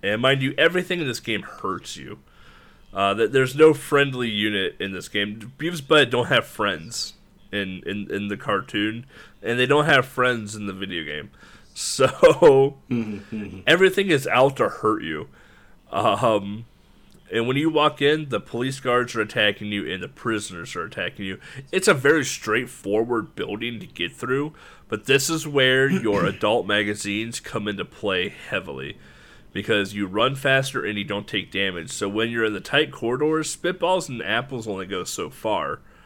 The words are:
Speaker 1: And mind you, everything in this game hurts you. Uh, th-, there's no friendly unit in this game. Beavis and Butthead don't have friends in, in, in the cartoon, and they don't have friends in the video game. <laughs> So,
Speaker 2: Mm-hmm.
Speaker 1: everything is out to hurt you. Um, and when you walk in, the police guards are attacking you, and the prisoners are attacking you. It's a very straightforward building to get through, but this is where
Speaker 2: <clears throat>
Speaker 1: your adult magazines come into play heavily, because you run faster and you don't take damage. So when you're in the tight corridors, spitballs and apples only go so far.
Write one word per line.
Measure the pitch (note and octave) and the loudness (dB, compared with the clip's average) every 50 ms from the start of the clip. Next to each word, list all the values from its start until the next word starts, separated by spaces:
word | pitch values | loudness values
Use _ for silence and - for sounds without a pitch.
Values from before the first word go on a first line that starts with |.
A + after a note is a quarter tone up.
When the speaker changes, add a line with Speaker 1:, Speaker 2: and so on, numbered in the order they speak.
| - | -4
Speaker 1:
And | G2 G#2+ A2+ B2 | -2 0 2 2
mind | C3 C#3 C3+ C3 | 2 2 2 0
you, | C3+ - | -2 2
everything | - D#3 E3+ F3 F3+ F3 - F3+ F3 | 4 2 4 4 2 -2 -2 -4 -4
in | D#3 | -2
this | C3 A2+ - | -4 -6 -6
game | - A#2+ A2 G2+ F#2+ | -4 -4 -4 -4 -4
hurts | - - - - F#2+ F#2+ - - - - | -8 -14 -10 -6 -6 -6 -6 -8 -12 -14
you. | D#2 B1+ - - - - _ _ - - - - - - - - - - - - | -14 -14 -14 -16 -16 -18 _ _ -20 -20 -20 -20 -20 -20 -20 -20 -20 -20 -10 -4
Uh, | G2 G2 G2 G2+ | 0 2 2 2
th-, | G#2+ A2+ - | 2 2 2
there's | C3 C3+ A#2+ B2 C3 | 4 4 2 2 6
no | D3 D#3 D#3 D3 | 8 8 8 8
friendly | C#3+ - - D3 C#3 C#3 C#3 C3 B2 B2 A2+ | 6 0 0 4 4 4 4 2 -2 -2 -2
unit | G#2+ G#2 G#2 G#2+ G#2 G2 F#2+ F2 - - | 0 0 0 0 0 0 -2 -2 -4 -4
in | F#2 G2 F#2+ | -6 -6 -6
this | F2 D#2+ - | -8 -8 -6
game. | - G#2 G2+ G#2 G#2 A2+ A2 B2+ - - | -4 -2 -2 -2 -4 -10 -12 -16 -12 -8
Beavis | D3+ E3+ F3 D#3 | -6 -6 -6 -4
and | C3+ - | 0 4
Butthead | D#3+ D3+ C#3 B2 | 6 6 6 4
don't | B2 B2 A#2 | 2 0 2
have | - C#3 A#2 - | 4 2 2 2
friends | - - - G#2+ G2+ F2+ D#2 D#2+ A#2 - - - - - - - _ _ - - - G2 | 0 -4 -2 -2 -2 -2 -4 -8 -10 -8 -8 -8 -10 -10 -18 -20 _ _ -20 -14 -8 -6
in, | G#2 G2 F#2+ F#2 F2+ - | -4 -4 -4 -6 -10 -8
in, | - G2 G#2 G2+ - - | -8 -6 -6 -6 -6 -6
in | G2+ G#2 G2+ | -6 -4 -4
the | G#2 | -6
cartoon, | G2+ - - G#2 F#2+ - - - G#2 G#2 A2 A2+ A#2+ B2+ - - - - - - - - | -6 -4 -2 -2 -2 -2 -4 -2 -2 -2 -2 -2 -6 -12 -16 -20 -20 -20 -20 -20 -10 -6
and | G#2 A#2+ B2 | -4 0 0
they | B2+ | 2
don't | C3 C#3+ D3+ D3 | 2 4 4 4
have | D3+ D3 C3 B2+ | 4 4 4 4
friends | - - C3 B2 B2+ B2 A2+ G#2+ G2+ A2 | 2 0 0 2 2 2 0 -4 -8 -10
in | G#2+ G#2 | -8 -8
the | G2 F#2+ | -8 -8
video | F#2+ G2 F#2+ F2+ E2 D#2 | -6 -8 -6 -6 -6 -6
game. | D2 D2 D2+ C#2 C2+ - | -6 -8 -10 -10 -12 -16
<laughs> | - - - - - - - - | -20 -20 -20 -20 -20 -20 -18 -12
So, | - - - - - C3 C3 - - - E3 C#3 - F3+ D3+ C3+ C3+ C3+ C#3 C#3+ - _ - | -8 -6 -4 0 2 2 2 4 6 6 6 6 8 8 8 8 8 6 4 0 -4 _ -4
Speaker 2:
Mm-hmm. | B2+ A#2 A2 G#2+ G#2 F#2+ - - A2+ G#2+ G#2 F#2 F2+ F#2+ - | -4 -2 -2 -4 -6 -10 -10 -10 -10 -8 -8 -10 -10 -4 2
Speaker 1:
everything | C#3 D#3+ F3+ F#3+ F#3+ F#3+ G3+ G3 G3 | 2 4 6 6 4 4 4 2 2
is | D#3+ C#3 C3+ | 2 2 2
out | - A2 B2 C3 C#3 C3+ | 2 4 6 6 6 4
to | - A#2 F#2 | 2 0 0
hurt | - - - G#2+ G#2+ - - | 0 0 0 0 0 0 -2
you. | D#2+ D#2 D2+ - - - - - - - - - - - - _ - - | -6 -6 -6 -8 -10 -16 -20 -20 -20 -20 -20 -20 -20 -20 -20 _ -6 -4
Um, | F#2+ G#2+ A2+ G2 G2+ B2+ A#2 A2 G2+ G2 G2 G2+ A2+ A#2 - _ _ _ _ _ - - - - - - - F#2 | 0 2 2 2 4 4 2 2 2 0 -4 -10 -12 -12 -16 _ _ _ _ _ -20 -20 -20 -20 -20 -12 -4 -2
and | A#2 A#2 | -2 0
when | B2 C3 | 0 0
you | C#3+ D#3 D#3+ | 2 2 2
walk | D3+ D3+ D3 D3+ C#3+ - C#3 | 4 4 2 2 2 2 2
in, | C#3+ D3+ D#3+ D3+ C#3 | 2 2 2 0 -2
the | A#2 G2+ | -4 -4
police | - - - A#2 B2 C3 C3 - | -4 -4 -6 -4 -4 -4 -4 -4
guards | - C3 B2 B2 A#2+ A#2+ - | -2 2 2 2 2 0 -2
are | A#2 | -2
attacking | G#2+ G#2 - B2 G#2+ G#2 G2+ - G#2+ G#2 | -2 -2 0 2 2 2 2 -2 -4 -6
you, | G#2 G2+ D#2+ C2+ | -4 -4 -4 -4
and | F#2 F#2 F2+ | -6 -8 -8
the | - | -10
prisoners | - - - A#2+ A2+ G#2 G2+ - F#2 E2+ E2 - - | -12 -8 -4 -4 -2 -4 -4 -8 -12 -12 -12 -10 -8
are | F2 E2 | -8 -8
attacking | E2 - G2 F2+ F2 - - G2+ | -8 -6 -6 -8 -8 -8 -8 -10
you. | F#2+ F#2 - - - - C3 C3+ - | -10 -10 -10 -12 -18 -18 -18 -10 -4
It's | - F#3 F#3 | -4 0 4
a | A3 E3+ | 4 4
very | C3 B2 C#3 D#3+ D#3 B2+ | 4 6 4 4 4 4
straightforward | - - - - A2 G#2+ B2 B2 B2 - - - G2 G2+ A2 A#2 A#2+ A#2+ A2+ G2 - - | -2 -6 -6 -4 0 0 0 0 -4 -10 -10 -4 0 0 0 2 2 0 -2 -4 -6 -8
building | - F#2 - G2+ A2 A#2 A#2+ A#2+ G#2 | -8 -6 -6 -6 -6 -6 -6 -8 -8
to | F2+ | -12
get | - - - F2 F2 - | -12 -8 -6 -6 -6 -6
through, | - B2 B2 B2+ C#3 D3 D#3 D#3 - - - - - - - | -8 -4 -2 -2 -2 -2 -4 -8 -14 -20 -20 -20 -20 -12 -8
but | A2+ G#2 - | -8 -6 0
this | - D#3+ C3+ - - | 2 2 2 2 0
is | E3 D3+ D#3 | -2 -4 -4
where | D3+ C#3+ C#3 C3 C3 C3 C3 C3 C3+ | -2 2 2 4 4 4 4 4 4
Speaker 2:
<clears throat> | F#3+ F#3+ A#2 | 2 2 2
Speaker 1:
your | G#2+ G2+ G2 F2 | 2 2 2 2
adult | G2 G2 - A2 G#2 G#2+ G#2 F2 | 0 -2 0 0 2 2 2 2
magazines | G2 G#2 G#2 G#2 G#2 G#2 G2+ - G#2 G2+ G#2+ A2+ A#2 A#2+ - | 2 0 0 2 0 -2 -4 -4 -4 -4 -4 -4 -6 -8 -10
come | - - - A2 G2+ G#2 | -10 -8 -6 -6 -4 -4
into | G2+ G2 - | -6 -6 -8
play | - - - - G2+ F#2 F#2 F2+ G2+ - - - - | -10 -10 -6 -4 -2 -2 -2 -2 -4 -6 -10 -12 -6
heavily, | G#2+ F#2+ - D#2+ C#2 C2 C2+ C#2+ - - - - - - - - - - - - - | -6 -6 -6 -6 -10 -10 -10 -10 -12 -14 -18 -20 -20 -20 -20 -20 -20 -20 -18 -10 -8
because | G2 G2 - A2 G#2 G2 G2 G2+ | -6 -2 0 2 2 2 0 -2
you | G#2 G2+ F2+ | -4 -4 -2
run | F#2 G#2+ A#2 C3 C#3 | 0 0 0 0 0
faster | C3+ - C#3 C3+ C3+ C3 C3+ - - - | -2 0 2 2 2 2 0 -4 -4 -4
and | G2+ G#2+ G2+ | -4 -4 -4
you | F#2+ | -4
don't | E2 G2+ G2+ G#2 - | -4 -6 -6 -6 -6
take | - G2+ F2 - - | -6 -6 -6 -4 -4
damage. | F#2+ G2 F#2+ F2+ E2+ E2 - | -2 -2 -2 -2 -6 -8 -8
So | - - G#2 G2 | -6 -4 -4 -2
when | G2+ G#2+ A2+ A#2 | -2 0 -2 -2
you're | A#2 A#2 A2+ | 0 0 0
in | A2 G#2+ | 0 0
the | F#2+ | -4
tight | - - - D3 D#3 C#3 | -6 0 0 0 0 0
corridors, | - - A#2 A#2 B2 B2+ D3 D#3 D#3 D#3 D3+ - - | -2 -6 -4 -2 0 0 0 0 0 0 -2 -4 -8
spitballs | - - E3+ F3+ - E3+ F3 F#3 F3+ E3 - | -4 -4 -4 -4 -2 0 0 0 0 -2 -4
and | B2+ A2+ | -8 -8
apples | D2 F#2 G#2+ A#2+ C3 C3 C3 A#2+ A2 | -4 -2 -2 -2 -2 -4 -8 -8 -6
only | A2 G2 F#2+ F#2 | -6 -6 -6 -6
go | F2 G2 F#2 E2+ | -6 -6 -6 -6
so | - - - E2+ D2+ | -6 -6 -8 -8 -8
far. | - - - A2 G#2 F2 D2+ C#2 D#2+ - - - - - - | -8 -6 -4 -2 -2 -2 -2 -4 -6 -8 -12 -18 -20 -20 -20